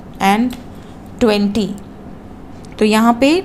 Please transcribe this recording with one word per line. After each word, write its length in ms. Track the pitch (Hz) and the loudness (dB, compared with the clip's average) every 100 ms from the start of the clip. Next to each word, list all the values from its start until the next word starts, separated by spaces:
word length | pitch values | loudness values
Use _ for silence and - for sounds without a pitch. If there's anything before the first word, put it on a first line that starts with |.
| - - 190 | -12 0 2
and 240 | 208 247 - - - - - - - | 4 2 -2 -14 -16 -16 -18 -12 0
twenty, 460 | 233 208 202 214 190 196 - - - - - - - - - - | 2 4 2 0 -2 -4 -12 -16 -16 -16 -16 -16 -16 -16 -10 0
तो 60 | |
यहाँ 320 | 220 214 233 233 | 2 4 4 6
पे 200 | 220 339 | 4 4